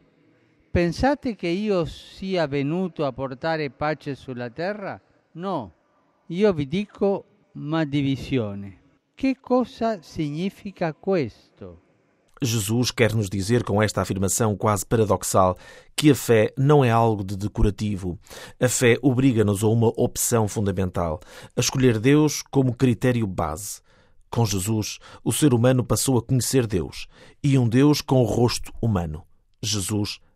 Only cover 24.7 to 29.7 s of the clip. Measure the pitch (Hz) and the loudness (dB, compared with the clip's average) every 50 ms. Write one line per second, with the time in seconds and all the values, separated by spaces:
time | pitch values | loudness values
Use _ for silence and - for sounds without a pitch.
24.7 | 113 107 101 - - - - - - - - 127 120 - 156 139 123 113 120 127 | -2 -2 -4 -6 -10 -12 -16 -20 -20 -8 -6 -6 0 2 4 4 4 4 4 2
25.7 | 131 127 - - 113 - - 139 131 113 - - 135 123 - - 131 135 117 104 | 2 2 0 0 -2 -2 0 0 0 0 0 0 -2 0 0 2 0 0 0 0
26.7 | 107 87 69 60 - - - - - - - - - _ - 143 135 131 123 113 | -2 -4 -4 -4 -8 -12 -14 -16 -18 -20 -20 -20 -12 _ 0 2 2 4 2 2
27.7 | 107 131 143 147 147 - - - 135 131 120 104 - 117 123 117 - - - - | 4 4 4 4 4 2 0 2 2 2 2 2 2 2 2 2 0 -2 -8 -10
28.7 | - - 117 113 104 90 87 78 76 71 - _ _ _ _ _ _ _ - 104 | -8 -4 -2 0 0 0 -2 -4 -8 -12 -14 _ _ _ _ _ _ _ -6 -4